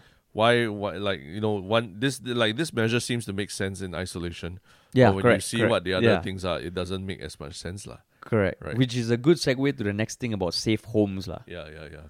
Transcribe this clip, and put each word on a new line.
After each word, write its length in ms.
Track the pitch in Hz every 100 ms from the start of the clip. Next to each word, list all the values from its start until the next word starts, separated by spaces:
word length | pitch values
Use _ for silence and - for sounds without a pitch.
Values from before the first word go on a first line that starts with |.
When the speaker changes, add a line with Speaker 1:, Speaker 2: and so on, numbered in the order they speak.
| - _ _
Speaker 1:
why, 380 | 101 113 120 117
why, 240 | 104 98 85
like, 240 | 101 92
you 180 | 69 95
know, 140 | 107
one, 420 | 104 92 113 117 92
this, 220 | 131 131
like, 340 | 127 120 110 110
this 160 | 165
measure 280 | 117 113 120
seems 240 | - 120 110
to 60 |
make 180 | 98 101
sense 300 | - 95 95
in 160 | 95 82
isolation. 640 | 92 90 85 85 85 90 - _ _
Speaker 2:
Yeah, 160 | 123 123
Speaker 1:
But 60 | 98
when 60 |
Speaker 2:
correct, 160 | 117 101
Speaker 1:
you 20 |
see 140 | - 117
Speaker 2:
correct. 120 | 110
Speaker 1:
what 100 | 107
the 100 | 87
other 120 | 92 101
Speaker 2:
Yeah. 140 | 98
Speaker 1:
things 220 | 95 95
are, 160 | 90 80
it 120 | 71
doesn't 320 | 90 87 95
make 160 | 95 92
as 200 | 82 -
much 140 | 71
sense 300 | 85 87 98
lah. 140 | - - _ _
Speaker 2:
Correct. 420 | - 113 95 -
Speaker 1:
Right. 140 | - 110
Speaker 2:
Which 180 | 127 123
is 140 | 113
a 80 | 117
good 180 | 123 170
segue 400 | - 131 139 135
to 80 |
the 80 | 101
next 260 | 101 110 -
thing 140 | 123
about 220 | 107 90
safe 280 | - - 107
homes 440 | - 110 104 95 92
lah. 120 | 82 -
Speaker 1:
Yeah, 220 | 87 76
yeah, 200 | 78 78
yeah. 140 | 76 78